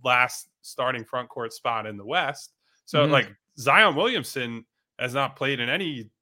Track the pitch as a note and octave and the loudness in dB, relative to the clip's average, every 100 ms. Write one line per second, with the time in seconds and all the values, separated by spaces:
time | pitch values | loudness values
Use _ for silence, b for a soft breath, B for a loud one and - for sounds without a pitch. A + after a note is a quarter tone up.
0 | B2+ B2 B2+ - - _ - - B2+ B2 | 2 4 2 -2 -16 _ -16 -4 -2 -2
1 | A2+ B2+ A#2+ - A2+ - B2+ A#2 G#2+ G2+ | -6 -8 -8 -8 -10 -6 -4 -4 -4 -10
2 | G2+ E3 C#3+ C#3+ - _ _ _ - D3+ | -4 -2 -2 -6 -12 _ _ _ -2 2
3 | D3 C#3+ - - _ - B2+ E3 G#3+ C#3+ | 4 4 2 -6 _ -6 4 6 6 4
4 | A3 A#3 B2+ C#3 A#2+ A#2 - _ _ - | 0 -2 -4 -6 -6 -8 -14 _ _ -8
5 | B2 C3 C3+ - C3+ C3+ A#2+ D#3+ F3+ C3+ | -4 -2 -2 -2 -2 0 0 -2 -2 -6
6 | G#2+ _ | -12 _